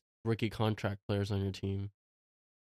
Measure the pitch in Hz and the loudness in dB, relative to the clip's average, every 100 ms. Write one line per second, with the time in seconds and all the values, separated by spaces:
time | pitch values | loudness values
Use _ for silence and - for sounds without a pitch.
0 | _ _ 113 113 113 - 110 107 107 98 | _ _ -2 0 0 2 0 2 -2 -4
1 | - 101 101 98 98 92 98 98 101 _ | -2 0 2 0 0 -2 -2 -2 -4 _
2 | _ _ _ _ _ _ | _ _ _ _ _ _